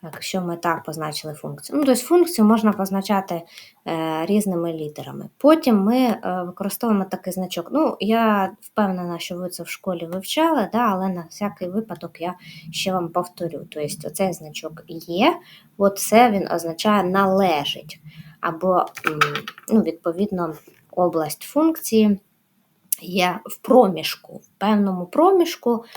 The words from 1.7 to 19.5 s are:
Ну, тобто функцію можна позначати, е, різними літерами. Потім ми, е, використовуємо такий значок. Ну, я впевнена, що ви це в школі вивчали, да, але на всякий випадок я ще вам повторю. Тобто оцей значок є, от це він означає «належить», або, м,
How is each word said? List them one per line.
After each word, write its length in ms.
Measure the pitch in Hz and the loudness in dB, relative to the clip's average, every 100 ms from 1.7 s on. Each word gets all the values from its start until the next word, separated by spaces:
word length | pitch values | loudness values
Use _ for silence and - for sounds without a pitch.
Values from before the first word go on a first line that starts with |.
| 277 | 0
Ну, 60 | 285 | 2
тобто 160 | 233 | 2
функцію 460 | - 349 339 - 214 | 4 4 4 4 4
можна 240 | 226 214 | 6 2
позначати, 680 | 196 196 196 190 202 190 170 165 - - _ - | 0 -2 -4 0 -2 -2 -8 -8 -20 -20 _ -8
е, 380 | 165 160 156 165 | -4 -2 -4 0
різними 480 | 208 196 175 170 | 0 2 -2 -2
літерами. 560 | 160 151 147 165 143 - _ | -4 -8 -10 -12 -12 -14 _
Потім 420 | 277 320 320 220 | 6 6 6 4
ми, 140 | 196 247 | 4 2
е, 460 | 254 214 190 180 180 | 2 0 -2 -4 -6
використовуємо 600 | 180 196 - 240 208 190 | -6 -8 -4 0 0 0
такий 280 | 185 - | -6 -8
значок. 360 | 180 180 - 170 | -6 -6 -6 -4
Ну, 260 | 277 302 - | 0 0 0
я 520 | 196 226 226 208 190 - | 0 2 4 2 0 -4
впевнена, 580 | - - 208 185 175 170 | -10 -2 0 0 -4 -6
що 160 | - 175 | -8 -8
ви 140 | 180 | -8
це 140 | 180 | -10
в 40 | 170 | -12
школі 380 | - - 175 165 | -10 -6 -6 -6
вивчали, 640 | 185 190 - 330 302 202 | -8 -6 0 2 2 0
да, 40 | 220 | 0
але 320 | 240 190 190 | 0 0 -2
на 160 | 180 165 | -4 -8
всякий 400 | - 202 - 180 | -8 -8 -6 -6
випадок 520 | 190 220 165 165 - | -6 -6 -10 -14 -8
я 120 | 165 180 - - - | -8 -8 -14 -20 -12
ще 220 | - - | -6 -2
вам 160 | 185 170 | -2 -2
повторю. 560 | 175 180 - 170 - 165 | -4 -4 -6 -8 -8 -12
Тобто 380 | - 147 147 151 | -8 -8 -6 -10
оцей 260 | 151 190 | -4 -2
значок 500 | 170 156 151 160 156 - | -4 -10 -12 -12 -14 -16
є, 500 | 165 160 175 262 - - - _ _ | -16 -8 0 2 0 -8 -20 _ _
от 200 | 196 196 | 0 0
це 340 | - 214 247 | 4 6 6
він 200 | 202 170 | 4 -2
означає 520 | 170 170 165 214 208 | -4 -4 -2 2 2
«належить», 960 | 180 185 196 190 190 151 143 - 156 - - - - - | 2 2 2 4 2 2 -2 -6 -10 -20 -20 -20 -20 -8
або, 440 | 165 165 180 180 - - - | -6 -2 0 2 0 -2 -6
м, 120 | 151 147 147 - | -2 -2 -2 -10